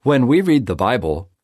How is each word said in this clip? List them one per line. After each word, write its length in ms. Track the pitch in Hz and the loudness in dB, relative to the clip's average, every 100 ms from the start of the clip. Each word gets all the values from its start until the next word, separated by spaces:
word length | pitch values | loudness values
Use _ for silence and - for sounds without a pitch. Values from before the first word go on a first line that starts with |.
When 260 | 135 143 120 | 2 2 2
we 140 | 165 | 2
read 240 | 190 147 101 | 2 0 0
the 100 | 87 | -4
Bible, 540 | 98 120 80 76 - _ | -2 -2 -4 -6 -10 _